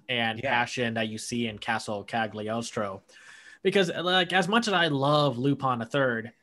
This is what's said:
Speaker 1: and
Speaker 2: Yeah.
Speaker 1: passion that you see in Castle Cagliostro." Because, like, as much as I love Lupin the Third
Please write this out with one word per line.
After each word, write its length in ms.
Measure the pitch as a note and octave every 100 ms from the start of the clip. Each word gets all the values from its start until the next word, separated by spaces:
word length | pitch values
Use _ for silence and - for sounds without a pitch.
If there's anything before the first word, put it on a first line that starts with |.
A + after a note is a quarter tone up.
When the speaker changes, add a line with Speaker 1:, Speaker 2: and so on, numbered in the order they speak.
| -
Speaker 1:
and 300 | B2 A2+ A2+
Speaker 2:
Yeah. 100 | C3+
Speaker 1:
passion 440 | A#2+ A#2+ - A#2+ A2+
that 140 | A2
you 80 | G#2+
see 300 | - A#2+ A2+
in 120 | G#2
Castle 440 | - A2+ - G#2
Cagliostro." 1000 | G2 A#2 A2 G#2+ G#2+ A#2 A#2 A#2+ G2+ G2 - - - - - -
Because, 280 | F#3+ G3 E3+
like, 420 | - F3 F#3 F3
as 160 | F3+ F3
much 200 | A3+ A3+
as 60 |
I 140 | F#3 E3
love 500 | C#3 C#3 D3+ D3 A#2+
Lupin 420 | C#3 C#3 C3+ A#2+
the 60 | A2+
Third 460 | C#3+ C3 A2+ A2+ -